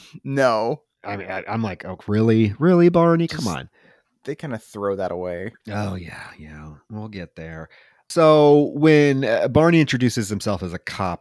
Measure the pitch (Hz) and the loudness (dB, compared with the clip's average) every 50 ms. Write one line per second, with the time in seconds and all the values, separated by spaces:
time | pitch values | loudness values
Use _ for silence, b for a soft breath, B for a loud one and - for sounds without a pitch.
0 | B B B B - 139 135 135 135 123 113 107 110 117 151 - _ _ _ _ | B B B B -10 -6 -2 2 2 2 2 0 0 -2 -4 -6 _ _ _ _
1 | - 101 101 98 92 95 95 95 - - 107 113 113 101 90 - - 90 92 - | -14 -12 -12 -10 -10 -10 -10 -10 -8 -6 -6 -4 -4 -6 -8 -10 -12 -14 -14 -12
2 | - - 104 107 110 113 110 110 110 104 101 - 147 180 185 175 175 175 170 170 | -6 -2 0 2 4 4 4 4 2 2 0 0 2 2 4 6 4 4 4 4
3 | 165 170 170 165 170 160 - - 143 98 78 65 - - b b b b b b | 2 2 2 0 0 -4 -6 -6 -6 -4 -6 -6 -10 -14 b b b b b b
4 | b b b _ _ 135 147 - - 147 117 107 - - - 104 101 101 98 95 | b b b _ _ -12 -12 -10 -10 -10 -10 -10 -12 -14 -12 -6 -4 -4 -4 -4
5 | 95 87 87 90 90 90 87 87 92 110 - _ _ 110 101 104 104 98 92 92 | -4 -6 -6 -6 -8 -8 -8 -8 -10 -12 -14 _ _ -10 -8 -6 -6 -6 -8 -10
6 | 85 78 73 - - - - - 76 76 76 76 76 78 76 69 _ _ 107 107 | -12 -14 -16 -18 -18 -20 -20 -20 -20 -20 -18 -18 -18 -18 -20 -20 _ _ -14 -12
7 | 107 110 104 95 85 - _ - 80 82 80 80 80 - b b b b b b | -12 -12 -12 -14 -14 -14 _ -16 -16 -14 -14 -14 -16 -18 b b b b b b
8 | b _ - 175 160 156 156 151 147 147 147 147 147 - - 143 151 160 151 147 | b _ 0 4 6 6 6 6 6 6 6 6 4 2 -2 2 4 6 6 6
9 | 147 143 135 135 135 107 117 92 90 - 120 151 160 170 170 165 151 - - 120 | 6 4 2 0 0 0 0 0 0 2 2 4 4 4 4 4 2 2 0 0
10 | 127 117 - 120 104 95 107 95 - 107 101 90 98 87 85 90 - - - - | 0 0 0 -2 -4 -4 -6 -6 -4 -4 -6 -4 -6 -8 -10 -10 -12 -12 -8 -6
11 | 98 90 87 - | -6 -6 -6 -8